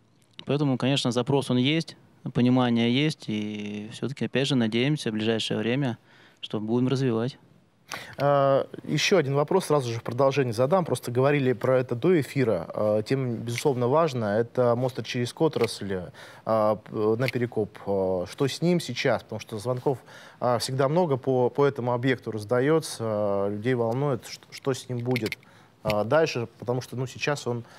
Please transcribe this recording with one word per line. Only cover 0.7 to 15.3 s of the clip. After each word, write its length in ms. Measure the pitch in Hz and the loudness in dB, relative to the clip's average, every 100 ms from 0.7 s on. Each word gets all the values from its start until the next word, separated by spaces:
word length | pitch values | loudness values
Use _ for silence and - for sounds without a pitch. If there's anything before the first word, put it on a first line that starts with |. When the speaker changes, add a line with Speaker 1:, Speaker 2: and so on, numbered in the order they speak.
| 127 | 2
Speaker 1:
конечно, 340 | 123 139 127 | 0 0 0
запрос 400 | 117 117 139 123 | 0 2 0 2
он 60 | 123 | 2
есть, 400 | 127 160 160 - - _ - | 2 0 -2 -10 -20 _ -6
понимание 580 | 123 123 127 123 117 117 | 2 4 4 4 2 2
есть, 300 | 123 156 - - | 2 0 -2 -6
и 600 | 107 104 104 104 104 107 | -4 -4 -8 -8 -10 -10
все-таки, 340 | - 120 135 113 | -8 -8 -4 -2
опять 200 | 123 139 | 0 2
же, 80 | 135 | 2
надеемся 540 | 113 113 131 151 - | 2 2 2 0 -2
в 40 | |
ближайшее 440 | 107 107 110 - 110 | -2 0 0 -2 -2
время, 380 | 107 127 139 - _ - - _ | 0 0 -2 -4 _ -20 -20 _
что 180 | - 110 | -8 -6
будем 280 | 107 120 127 | 0 2 2
развивать. 500 | 131 135 110 120 - - _ _ _ - - - - | 2 0 0 -2 -6 -18 _ _ _ -14 -14 -12 -2
Speaker 2:
А, 480 | 143 143 139 135 - - | 2 4 4 2 0 -8
еще 320 | - 151 - 190 | -4 -2 2 2
один 180 | 135 | 2
вопрос 320 | 139 147 185 - | 0 2 0 2
сразу 260 | 147 123 | 0 0
же 60 | 113 | -4
в 40 | |
продолжение 480 | - 117 135 131 127 | -4 2 2 2 0
задам. 320 | 110 131 190 | 0 2 2
Просто 260 | 170 131 - | 2 -2 -2
говорили 420 | 117 135 147 127 | 2 2 4 2
про 240 | 113 123 131 | 0 2 2
это 140 | 127 120 | 2 0
до 240 | 165 180 | 2 2
эфира. 460 | 135 139 120 92 - | 2 0 2 0 -2
А, 300 | - 107 107 | -2 2 2
тема, 280 | 107 135 127 | 2 -2 -2
безусловно, 540 | 113 113 117 151 123 123 | -4 -4 -2 0 2 2
важна. 500 | 151 165 127 107 104 | 2 2 0 0 0
Это 380 | 117 - 123 120 | 0 2 2 2
мост 260 | 127 123 | 0 -4
через 280 | 113 127 120 | -6 -4 -4